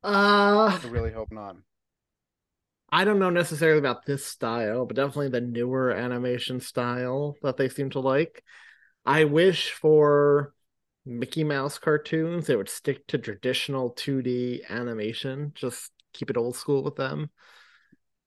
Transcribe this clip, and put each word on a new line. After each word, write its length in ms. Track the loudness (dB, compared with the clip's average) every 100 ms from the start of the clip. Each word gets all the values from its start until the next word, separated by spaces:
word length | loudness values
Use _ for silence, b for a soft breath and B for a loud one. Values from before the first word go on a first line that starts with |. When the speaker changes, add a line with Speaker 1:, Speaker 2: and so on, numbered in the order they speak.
| 2
Speaker 1:
Uh, 720 | 4 6 6 6 6 4 2
Speaker 2:
I 40 | -4
really 240 | -4 -4
hope 200 | -6 -10
not. 260 | -10 -12 -16 _ _ _ _ _ _ _ _ _ _ _ _ _
Speaker 1:
I 120 | 0
don't 160 | 2 4
know 120 | 2
necessarily 480 | 2 0 2 4 4
about 260 | 2 -4 -4
this 200 | -6 -6
style, 600 | -6 -4 -2 -2 -2 -2
but 100 | -2
definitely 340 | -2 -2 -2
the 120 | -2
newer 500 | -2 -4 -2 0 0
animation 680 | 0 -2 -4 -2 -4 -4 -8
style 760 | -6 -4 -4 -2 -4 -4 -4 -4
that 160 | -4 0
they 100 | -2
seem 200 | -2 -4
to 80 | -2
like. 440 | 0 2 0 -6 _ B B B B B 0
I 180 | 4 4
wish 460 | 6 4 2 -4
for 840 | 0 6 8 8 6 6 4 0 _ _ _ _ _ -12
Mickey 380 | -8 -6 -2
Mouse 360 | -2 0 -4 -4
cartoons, 680 | 0 0 0 -2 -2 -4 0
they 80 | 0
would 140 | -2
stick 380 | -6 -6 -6 -4
to 100 | -6
traditional 720 | -6 -6 -4 -4 -4 -4 -6
two 300 | -6 -4 -4
D 420 | -2 -4 -4 -6 -8
animation. 840 | -8 -6 -6 -6 -6 -8 -8 -10 -8
Just 360 | -8 -8 -16 _ _
keep 160 | -14 -6
it 80 | -2
old 180 | -2 -6
school 280 | -2 -2
with 120 | -2 -6
them. 360 | -6 -6 -8 _ b b b b b b _ _